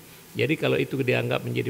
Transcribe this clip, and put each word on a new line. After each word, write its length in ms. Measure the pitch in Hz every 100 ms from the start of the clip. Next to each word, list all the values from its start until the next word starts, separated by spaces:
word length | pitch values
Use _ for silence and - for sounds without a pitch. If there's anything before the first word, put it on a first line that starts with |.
| - - -
Jadi 220 | - 123 160
kalau 240 | 131 131
itu 160 | 139 131
dianggap 480 | 123 123 120 127
menjadi 240 | 123 123